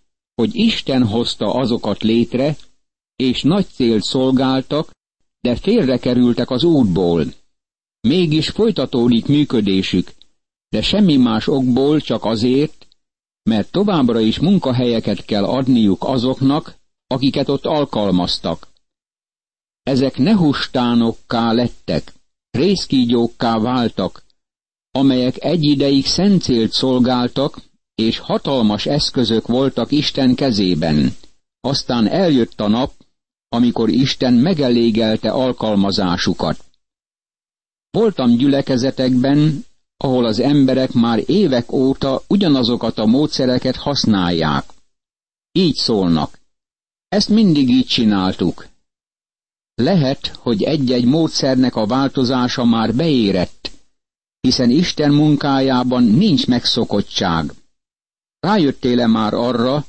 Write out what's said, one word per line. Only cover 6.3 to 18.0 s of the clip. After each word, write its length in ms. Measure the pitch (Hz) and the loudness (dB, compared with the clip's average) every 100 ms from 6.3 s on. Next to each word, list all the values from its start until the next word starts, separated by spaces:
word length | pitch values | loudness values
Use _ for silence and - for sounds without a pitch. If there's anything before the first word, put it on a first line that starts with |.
| 117 120 | 2 -2
az 140 | 127 | 0
útból. 680 | 170 151 113 85 87 85 71 - _ _ _ _ _ _ 110 | 2 2 2 2 2 0 -2 -8 _ _ _ _ _ _ 0
Mégis 420 | 170 170 156 147 | 0 0 0 -2
folytatódik 760 | - 220 175 131 131 123 117 - | -2 -2 0 -2 0 2 2 2
működésük, 880 | 143 147 117 101 95 95 92 - - _ _ _ _ _ | 0 0 0 0 0 0 -2 -4 -10 _ _ _ _ _
de 120 | - | -6
semmi 360 | 113 196 196 139 | -2 2 4 4
más 300 | 123 113 - | 2 0 -2
okból, 540 | 147 127 120 139 151 | 0 0 0 2 0
csak 240 | - 113 104 | -2 -4 -2
azért, 600 | 113 123 131 151 - - _ _ _ _ _ | -2 0 0 -2 -6 -20 _ _ _ _ _
mert 280 | - 110 98 | -2 -2 -2
továbbra 480 | 160 208 175 123 113 | -2 0 0 0 0
is 200 | 110 113 | 0 0
munkahelyeket 840 | 156 202 131 123 123 113 113 98 - | 0 0 0 0 0 -2 -4 -6 -4
kell 180 | 107 | -2
adniuk 600 | 98 123 131 127 104 90 | -2 -2 0 2 2 0
azoknak, 720 | - 131 123 131 135 143 - - _ _ - | -2 -2 -2 -2 0 -2 -6 -16 _ _ -8
akiket 420 | 131 135 147 139 | -2 -2 -2 -2
ott 160 | 139 - | -4 -2
alkalmaztak. 1040 | 156 139 113 | -2 -2 -2